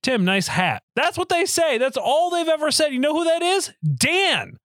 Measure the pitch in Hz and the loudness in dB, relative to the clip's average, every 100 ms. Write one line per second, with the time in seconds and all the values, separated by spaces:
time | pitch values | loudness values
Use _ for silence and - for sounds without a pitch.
0 | - 247 180 196 - 160 180 110 _ - | 0 0 2 0 -2 -2 -2 -2 _ -2
1 | 320 349 349 349 370 - 330 226 262 247 | -2 -2 -2 0 0 0 0 2 0 -2
2 | 220 294 349 349 320 311 302 - 302 254 | 0 2 2 0 0 0 0 0 0 0
3 | 285 302 330 330 349 381 - _ 156 135 | 0 0 0 0 0 0 -2 _ -4 0
4 | 269 359 381 214 92 - | 2 2 2 0 -4 -16